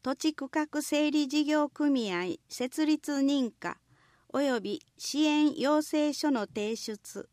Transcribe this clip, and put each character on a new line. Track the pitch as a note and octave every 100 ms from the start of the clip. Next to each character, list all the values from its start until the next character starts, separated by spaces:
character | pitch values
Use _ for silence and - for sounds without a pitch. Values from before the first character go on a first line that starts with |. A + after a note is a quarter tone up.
土 | B3+ C#4
地 | D#4
区 | D4+ C4+
画 | D#4 D4+ D4
整 | D4 D4 D4+
理 | D4+ C#4+
事 | D4 D4
業 | D4+ D4
組 | - D4 C4+ G#3+
合 | F3 F3+ - _
設 | - B3+ - D4+
立 | D4+ -
認 | C#4+ C#4 C#4+ A#3+ -
可、 | F3 - _ _ _ _ _
お | B3+
よ | C#4+ B3
び | G3 G#3 _ _
支 | - C#4
援 | D4+ D4+ D4+ -
要 | B3+ D4+
請 | D4+ D#4 D4+
書 | C#4 D4+
の | B3+ G3+
提 | - G#3 A3
出。 | - G#3+ - - -